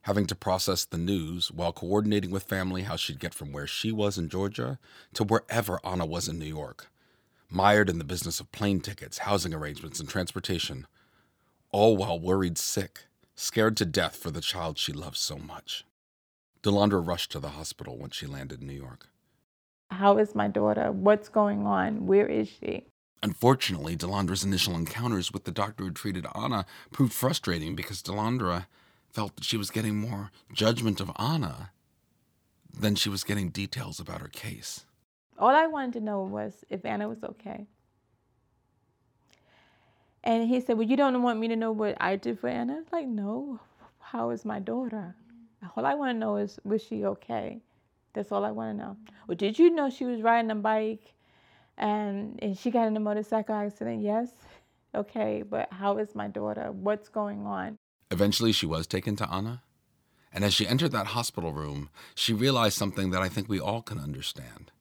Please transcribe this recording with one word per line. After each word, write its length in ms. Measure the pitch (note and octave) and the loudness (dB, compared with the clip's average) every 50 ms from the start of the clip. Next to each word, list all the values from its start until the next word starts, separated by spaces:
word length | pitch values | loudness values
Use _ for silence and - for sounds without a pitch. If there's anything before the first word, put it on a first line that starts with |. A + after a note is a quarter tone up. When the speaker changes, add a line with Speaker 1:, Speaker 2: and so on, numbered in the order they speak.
Speaker 1:
having 260 | _ - G2+ G#2 G2+ | _ 2 2 2 2
to 80 | E2 G2+ | 2 -2
process 500 | - - F#2+ F#2 F#2 - - F#2 E2+ - | -4 0 0 2 2 2 0 0 0 -2
the 140 | - - E2+ | -4 -2 -2
news 540 | E2+ F2+ G2+ F#2 D#2+ D#2 F2 F2+ E2 - - | 0 2 0 0 0 -4 -4 -4 -4 -4 -4
while 220 | D#2 F2 E2+ E2 | -2 -4 -4 -4
coordinating 560 | - - F2 G2 G#2 G#2+ G#2+ G#2+ G#2 F#2+ F2 | -4 -2 2 2 4 4 4 2 2 2 0
with 120 | F#2 G2 - | -4 -4 -4
family 400 | - G2 F#2+ F#2 F#2 F#2 F#2 F#2+ | -2 -2 -2 -2 -2 -2 -4 -4
how 120 | G2+ E2 | -4 -4
she'd 240 | E2 - - D3 C3 | -4 -4 -4 -6 -6
get 140 | - E2 - | -8 -8 -8
from 180 | - - C#2+ C#2 | -8 -12 -10 -8
where 140 | D2 C#2+ | -8 -8
she 260 | C#2 - - - A2 A2 | -6 -6 -4 -2 -2 0
was 240 | G#2+ G#2 G#2 G2 | 2 2 2 2
in 140 | F#2 E2+ D#2 | 0 -4 -2
Georgia 480 | - F#2 G2 G2+ - - A#2+ B2+ C#3 - _ - - - - _ - | -2 -2 -2 -2 -2 -4 -4 -4 -6 -8 _ -20 -20 -20 -20 _ -2
to 100 | - A2 | -2 2
wherever 560 | G2+ A2 A2 - - - A#2 A2 G2 F2+ - - | 4 4 2 2 2 -2 -2 0 0 -4 -4 -4
Anna 220 | - F#2 F2+ E2+ | -4 -2 -2 -2
was 200 | D#2+ D#2+ E2+ D2+ | -2 -4 -4 -4
in 120 | C#2+ D#2+ E2+ | -4 -6 -6
New 80 | D#2 | -6
York, 440 | D2+ D#2 D2+ D2 - - - - - _ _ _ _ _ _ _ _ _ _ _ _ | -6 -6 -8 -8 -10 -12 -18 -20 -20 _ _ _ _ _ _ _ _ _ _ _ _
mired 400 | - F2+ F#2+ G2+ G#2 G#2 G#2 F#2+ | 0 4 6 8 8 8 6 4
in 80 | F2 E2+ | 2 -2
the 60 | D#2+ | -2
business 360 | C#2+ F2+ E2+ - E2+ E2 - | -4 -4 -4 -4 -4 -6 -6
of 100 | - - | -8 -10
plane 300 | - - G#2+ G2+ G2 F2+ | -6 0 2 2 2 2
tickets, 380 | - - G2 - - - - - | 0 -4 -10 -10 -12 -12 -10 -8
housing 340 | - G2 G2+ G2 E2+ F2 D#2+ | -2 0 0 2 2 0 -4
arrangements, 480 | D#2 D2+ D2 D2 C#2+ E2 D#2+ C2+ - | -4 -6 -6 -8 -10 -12 -10 -8 -8
and 80 | D#2+ C#2+ | -8 -4
transportation, 760 | - - F2+ E2+ - F#2+ F2+ - F#2+ E2 - - C#2+ C2 C2 - _ _ _ _ _ _ _ _ _ _ _ _ _ _ _ _ | -2 -2 -2 -2 -4 -8 -4 -2 -2 -2 -2 -4 -6 -8 -12 -14 _ _ _ _ _ _ _ _ _ _ _ _ _ _ _ _
all 260 | - G2+ G#2+ A2 A2 | 4 8 8 8 8
while 220 | F#2+ F#2+ F#2+ F2 E2+ | 6 2 0 -2 -2
worried 380 | E2 F#2 F#2 G2 F#2+ F2 E2+ - | 2 2 4 4 4 2 0 -2
sick, 460 | - - - G#2 F#2+ - _ - - _ _ _ _ _ _ | -4 -2 -2 -2 -4 -4 _ -20 -20 _ _ _ _ _ _
scared 440 | - - - - A2+ A2 A2 A2 - | -6 -6 -2 2 4 4 4 6 4
to 80 | A2 | 0
death 280 | E2+ D2+ G2 F2 D#2+ - | 2 2 2 0 0 -2
for 160 | - - E2+ | -6 -8 -6
the 120 | D2+ E2 D#2+ | -6 -4 -4
child 340 | - - F2+ E2 E2 D2+ | -4 -4 -2 -4 -4 -4
she 160 | - - - D2+ | -2 -4 -4 -4
loved 240 | C#2+ - - - | -6 -8 -8 -6
so 220 | - - - D#2 - | -4 -4 -4 -4 -8
much. 480 | - D#2 - - - - - - - _ _ _ _ _ _ _ _ _ _ _ _ _ _ _ - | -12 -12 -14 -14 -12 -10 -10 -10 -10 _ _ _ _ _ _ _ _ _ _ _ _ _ _ _ 2
Delandra 420 | G#2 G2+ G2+ G2+ G#2 G2+ F#2 E2+ | 4 6 8 6 6 6 4 2
rushed 280 | E2 F2 E2+ - - - | 0 -2 -2 -2 -6 -6
to 80 | D#2 | -8
the 100 | C#2 D2 | -8 -8
hospital 460 | C#2 D2 D#2+ - - - - - B1+ | -8 -8 -10 -10 -10 -10 -10 -12 -10
once 180 | A#1+ C#2+ C#2 - | -10 -12 -12 -10
she 120 | - - | -10 -10
landed 340 | C#2 C#2 C#2 C2+ - - - | -10 -10 -10 -10 -12 -12 -12
in 60 | - | -12
New 80 | C2+ C#2 | -10 -10
York. 340 | C#2 C#2 B1+ B1 - - _ _ _ _ _ _ _ _ _ _ _ _ _ _ _ _ _ | -10 -12 -12 -14 -18 -20 _ _ _ _ _ _ _ _ _ _ _ _ _ _ _ _ _
Speaker 2:
"How 280 | F#3+ F#3 G3 G3+ G3+ G#3+ | -6 4 6 6 8 8
is 160 | G#3+ G#3 - | 6 2 2
my 140 | G#3 G#3 G3+ | 0 0 2
daughter? 440 | G3 G#3 G#3 G#3+ G#3+ G#3+ - - - | 2 4 4 4 4 4 2 0 0
What's 380 | G3 F#3+ G3+ G#3+ G#3 G#3 - | 4 6 6 6 6 4 0
going 360 | - A3 G#3 G3+ G3+ G3+ G3+ | 2 4 4 4 2 0 0
on? 400 | G#3 G3+ F#3+ F#3 - G#3+ G#3+ F#3 | 2 2 2 2 0 0 -2 2
Where 200 | F#3 - G2+ G#2+ | 4 6 6 6
is 220 | - D2+ A2 A2 G2+ | 4 2 0 -2 -2
she?" 360 | - - - - - - - - _ _ _ _ _ _ - | -6 -8 -6 -6 -6 -6 -8 -14 _ _ _ _ _ _ -4
Speaker 1:
Unfortunately, 760 | G#2 E2+ - - A#2+ C3+ C3 - - F#2+ D#2+ C#2+ D#2+ E2+ | -4 -2 6 8 8 8 8 4 -2 -2 -2 -4 -4 -4
Delandra's 480 | D#2 E2 F2+ G2 G2 G2 D#2+ F#2+ F#2 F2 | -4 -4 -2 0 0 0 0 0 0 2
initial 300 | G2 G2 F2+ - G#2 F2+ | 2 2 2 2 2 2
encounters 580 | E2 E2 D#2+ - A#2 A#2+ B2 A#2 F#2+ F2 - - | 0 -2 -2 -2 -4 -2 0 0 0 0 -2 -4
with 120 | G2 - | -6 -6
the 60 | - | -6
doctor 340 | E2 - G2+ G2+ G#2+ - G2+ | -2 -2 -2 -2 -2 -6 -6
who 60 | F#2 D#2+ | -6 -6
treated 340 | - - G#2 F#2+ F2+ E2+ - - | -6 -4 -4 -4 -4 -6 -6 -6
Anna 320 | G#2 G#2+ C3+ B2 G#2 F#2+ - - - - - | -4 -2 0 0 0 -2 -4 -10 -20 -20 -18
proved 240 | - - C#3 A#2 - | 2 2 2 2 2
frustrating 600 | - - C3 - - - - F2 E2+ D#2 E2 F#2 | 0 0 0 0 0 0 0 -2 0 -2 -4 -4
because 280 | - - - G2+ F#2 - | -4 -6 -6 -8 -10 -6
Delandra 640 | - F#2 G#2 G#2+ A2+ B2 B2+ A2 F2+ F2 F2 F2+ _ _ _ _ _ _ _ _ _ | -4 -2 0 0 0 0 0 0 0 0 -2 -4 _ _ _ _ _ _ _ _ _
felt 280 | - - G#2+ G2 - | -4 -4 -4 -4 -6
that 80 | - - | -8 -4
she 120 | - - | -2 -2
was 140 | A2 G2+ F#2+ | -2 -2 -2
getting 260 | - A2 A2 A2 G#2 | -2 -2 0 0 0
more 340 | G#2+ G#2 A#2 A2+ G2+ G2+ G2+ _ - _ _ - | -2 -2 -4 -4 -6 -8 -10 _ -20 _ _ -2
judgment 480 | - G#2+ A2 A#2 A#2+ A#2+ A2+ G2+ - | 2 4 4 4 4 2 0 0 0
of 100 | F#2+ F2 - - | -2 -6 -4 -2
Anna 520 | G#2+ A#2+ D#3+ E3 B2+ E2 C2+ B1+ F#2 G2 _ _ _ _ _ _ _ _ _ _ _ _ _ _ _ _ _ _ _ - - - | 0 0 2 0 0 -2 -6 -8 -12 -16 _ _ _ _ _ _ _ _ _ _ _ _ _ _ _ _ _ _ _ -20 -8 0
than 180 | G2+ G#2+ G#2 | 2 2 2
she 120 | F#2+ - G#2 | 2 0 0
was 160 | G2 F#2+ - | -2 -4 -2
getting 240 | - G2+ G#2 G2 F2 | -2 -2 0 0 -2
details 500 | - - G2+ G2 - B2+ B2 F#2 D#2+ - | -2 -4 -6 -6 -6 -8 -8 -8 -10 -10
about 220 | F2+ - F2 E2+ | -10 -10 -10 -10
her 80 | D2 - | -10 -12
case. 560 | - - - G2 F#2 A1 - - - - - _ _ _ _ _ _ _ _ _ _ - | -12 -12 -12 -10 -12 -10 -12 -12 -12 -12 -16 _ _ _ _ _ _ _ _ _ _ 2
Speaker 2:
All 100 | F#3+ A#3+ | 4 6
I 180 | C4+ D4+ D#4+ | 8 6 6
wanted 280 | E4 D#4 D4 C4+ B3 A#3+ | 4 0 -4 -6 -4 -4
to 60 | A#3+ | -4
know 220 | G#3+ G#3+ G#3 G3 F#3+ | -4 -4 -2 -4 -4
was 440 | F#3+ G3+ G#3 G#3+ G#3 F#3 - - _ | -4 -4 -6 -6 -6 -8 -12 -12 _
if 160 | F#3+ F#3+ - | -10 -8 -4
Anna 240 | - - G3+ G#3 G#3+ | -4 -4 -2 -4 -6
was 160 | A3+ A3 A3 | -6 -8 -10
okay. 420 | - - _ - A3 - - G#3 - _ _ _ _ _ _ _ _ _ _ _ _ _ _ _ _ _ _ _ _ _ _ _ _ _ _ _ _ _ _ _ _ _ _ _ _ _ _ _ _ _ _ _ _ _ _ _ _ _ _ - | -12 -12 _ -14 -12 -12 -12 -12 -16 _ _ _ _ _ _ _ _ _ _ _ _ _ _ _ _ _ _ _ _ _ _ _ _ _ _ _ _ _ _ _ _ _ _ _ _ _ _ _ _ _ _ _ _ _ _ _ _ _ _ 0
And 240 | - A3+ A3+ A3+ A3+ | 2 2 4 4 4
he 120 | B3+ B3+ | 2 2
said, 180 | B3 - A#3+ A3 | 2 2 2 2
"Well, 80 | A3+ | 4
you 100 | G#3+ C4 | 4 4
don't 240 | C4 C#4+ C4+ B3+ B3 B3 | 4 6 4 4 4 2
want 160 | B3 A#3 A3 | 2 2 2
me 80 | A3 A#3 | 0 0
to 80 | A3+ | 0
know 160 | A3+ A3+ A3+ A3 | 0 0 0 0
what 240 | G#3+ G#3+ G#3 - - | 0 0 -2 0 0
I 140 | - F3 G3 | 0 0 0
did 240 | G3 - A#3 A#3 G3 | 0 -2 -4 -4 -2
for 80 | - | -2
Anna?" 380 | A#3+ A#3+ A#3+ A#3+ A#3+ C#4 D#4 D#4+ - - | -2 -2 -2 -2 -2 -4 -6 -6 -4 -4
Like, 160 | E4+ D4 C4 | -4 -2 -2
"No. 500 | A#3 G#3 G3+ G3+ A3 B3 C#4 C#4+ C4 A3 - _ _ _ - - _ _ | -4 -4 -2 -4 -4 -6 -6 -8 -10 -10 -12 _ _ _ -20 -20 _ _
How 320 | - - - A#3+ A3+ A#3 | -20 -10 -6 -4 -2 -2
is 140 | A#3+ G#3+ - | -2 -4 -4
my 160 | G#3+ G#3+ G#3 | -6 -6 -4
daughter? 560 | F#3+ G3+ A3+ A#3+ C4 A#3+ A3 A3 F#3+ F3 F#3 _ - - - - - - _ _ - F3+ - | -4 -4 -4 -4 -4 -4 -6 -6 -8 -10 -14 _ -20 -20 -20 -20 -20 -20 _ _ -18 -10 -6
All 80 | - A#3 | -2 0
I 100 | - C#4 | 0 0
wanna 200 | D4 C#4+ C4 B3 | 2 0 0 0
know 220 | A3+ A3 A3 G#3 | 0 0 0 0
is, 240 | G3+ G#3 G3+ - - _ | 0 -2 -4 -6 -10 _
was 180 | G3 G#3 A3 | -2 -2 -2
she 240 | A3 - A3+ G#3+ G3+ | -2 -4 -6 -2 -2
okay? 560 | G3 G3 G3 - - A#3 A3 - - - A#3 _ _ _ _ _ _ _ _ _ _ _ | -2 -2 -4 -6 -4 -4 -4 -4 -4 -10 -12 _ _ _ _ _ _ _ _ _ _ _
That's 180 | G#3+ G3+ G3+ | -6 -4 -2
all 140 | G#3 G3+ G3+ | -2 0 0
I 80 | G#3+ A3 | 0 -2
wanna 220 | G#3+ A3+ A3 G#3+ | -4 -4 -4 -6
know." 220 | G#3 - - G3+ G#3+ - - - - - | -6 -8 -10 -12 -14 -18 -20 -20 -20 -6
"Well, 100 | - F3 | -6 -4
did 220 | E3+ G3+ G3+ A3 - | 0 0 -2 6 8
you 100 | E4 F4 | 8 8
know 220 | E4+ D#4+ C#4+ C4+ | 8 6 2 0
she 140 | C4 - C4+ | 0 -2 -4
was 180 | B3 B3 A3+ A3 | -2 -2 2 4
riding 300 | A3+ A#3 A#3 A3+ A3 A3 | 6 6 6 4 2 -2
a 20 | |
bike 600 | G#3+ G#3 A3 A3 A3 A3 A3 A3 G#3+ _ - _ _ _ _ _ _ _ _ _ _ _ _ _ | 0 2 2 2 2 2 0 -4 -6 _ -20 _ _ _ _ _ _ _ _ _ _ _ _ _
and, 640 | - - G#3+ G#3 G#3+ G#3 G3+ G3+ G3+ G#3 - - - | -2 0 0 0 0 0 -2 -4 -4 -6 -6 -8 -6
and 160 | - G#3 F#3+ | -4 -4 -4
she 140 | F#3+ - B3 | -2 -2 0
got 160 | A#3 B3 A3+ | 2 4 2
in 100 | A3 G#3+ | 4 2
a 40 | G#3+ | 0
motorcycle 560 | G#3+ G#3 G#3 G#3+ G#3+ - - A3 G#3+ - G#3+ | 0 0 0 -2 0 0 0 0 0 0 -2
accident?" 440 | G#3 G#3 G#3 G3+ - A3 A3+ A#3 A3 | -2 -2 -4 -6 -6 -6 -4 -4 -2
"Yes." 300 | G#3+ G#3 G#3 A3+ A#3+ B3 - - - - - - _ _ _ _ _ _ - | 0 0 2 0 0 -2 -8 -16 -20 -20 -20 -20 _ _ _ _ _ _ -6
"Okay, 480 | - G#3 G3+ - A3+ G#3+ G#3+ G#3+ G#3+ G#3+ | -6 -6 -4 -4 -2 -2 -2 -2 -4 -4
but 300 | G3+ G#3 - - - F#3+ | -4 -4 -4 -4 -4 -6
how 260 | F#3 G3 G3+ G3+ G#3+ | -4 0 0 0 0
is 160 | G#3+ G#3 G#3 | -2 -6 -4
my 140 | G#3+ G#3 G#3 | -8 -8 -6
daughter? 420 | G3+ G#3 G#3 G#3+ - G#3 - - | -4 -4 -4 -4 -4 -4 -6 -8
What's 380 | - G3 F#3 G3+ G#3+ G#3 G#3 - | -8 -4 0 0 0 -2 -4 -8
going 360 | - G#3+ G#3 G3+ G3+ G#3 G3+ | -6 -4 -4 -4 -6 -8 -6
on?" 320 | G#3 G3+ F#3+ F#3 - G#3+ - _ _ _ _ _ _ F#2+ | -6 -6 -6 -6 -8 -10 -14 _ _ _ _ _ _ 2
Speaker 1:
Eventually, 400 | F2 G2+ G2+ G2+ - A#2 A2+ G#2+ | 2 4 4 4 4 2 4 2
she 120 | - - | 2 2
was 220 | D#2+ D#2+ D#2+ E2 | 0 -2 -2 -4
taken 300 | - - F#2+ - A#2 G#2 | -2 -4 -2 -2 -2 -2
to 120 | G2+ G#2 - | -2 -2 -4
Anna. 360 | E2+ F#2+ G2+ A2+ A#2+ B2 _ _ _ _ _ _ _ _ _ _ _ _ _ _ - | -2 -4 -4 -4 -8 -10 _ _ _ _ _ _ _ _ _ _ _ _ _ _ -2
And 120 | F#2 G2+ | 0 2
as 100 | G#2 F2+ | 4 4
she 140 | - - F2+ | 4 2 2
entered 240 | B2 C3 C3 A2+ - | 2 2 2 2 0
that 160 | A2 F#2+ G2 G2+ A#2 | 0 -2 -2 -2 -4
hospital 340 | A#2 - - - E2+ E2 D2 | -4 -4 -4 -4 -6 -4 -4
room, 380 | D2 D2+ D2 C#2+ C#2+ C#2+ - _ - - - - | -4 -6 -4 -6 -6 -8 -10 _ -20 -20 -14 -6
she 180 | - - - A2+ | -2 0 0 2
realized 460 | G#2 B2 C3+ C3+ A#2+ A2+ G#2+ - - | 4 4 4 4 4 4 4 2 2
something 320 | G#2+ G2+ F#2 - G2 F#2 | -2 -2 -2 -2 -2 0
that 120 | F2+ F#2 F#2+ | 2 2 0
I 60 | F#2 | 0
think 200 | - A2 G2 G#2+ | -2 -4 -4 -2
we 100 | G#2 F#2 | -2 -2
all 240 | D2 - G#2+ A#2 A2+ | 0 -2 -4 -4 -6
can 160 | - G#2 E2+ | -8 -8 -8
understand. 720 | C#2+ D2 C#2+ C2 - - - - C2 A#1+ A#1 - A1+ - _ _ | -6 -8 -8 -6 -8 -8 -8 -10 -14 -16 -16 -20 -20 -20 _ _